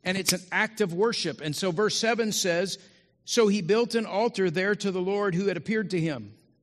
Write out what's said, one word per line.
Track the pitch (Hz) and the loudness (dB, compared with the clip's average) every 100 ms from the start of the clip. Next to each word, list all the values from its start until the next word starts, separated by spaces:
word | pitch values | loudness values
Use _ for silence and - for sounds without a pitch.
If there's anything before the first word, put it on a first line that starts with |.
And | 180 190 | -2 -2
it's | 180 | 0
an | 180 - | -2 -2
act | 185 214 220 | -2 -2 0
of | 202 | -2
worship. | 170 226 - 170 127 | 0 0 0 -6 -6
And | 151 | -6
so | 143 190 | -4 -2
verse | 170 214 - | 0 0 0
seven | 226 226 220 | 0 0 0
says, | 180 190 170 185 - - _ _ _ | 0 0 0 -2 -6 -14 _ _ _
"So | - - 214 | -2 4 4
he | 208 | 4
built | 165 214 240 226 | 2 2 2 0
an | 196 | 0
altar | 185 233 214 185 | 0 0 2 0
there | 165 190 202 | 2 0 0
to | 202 | -2
the | 185 | -2
Lord | 180 202 202 | 0 0 0
who | 175 196 | 2 0
had | 180 | -2
appeared | - 220 185 | -2 -2 0
to | 185 | -2
him." | 160 131 104 107 _ _ | -2 -4 -10 -18 _ _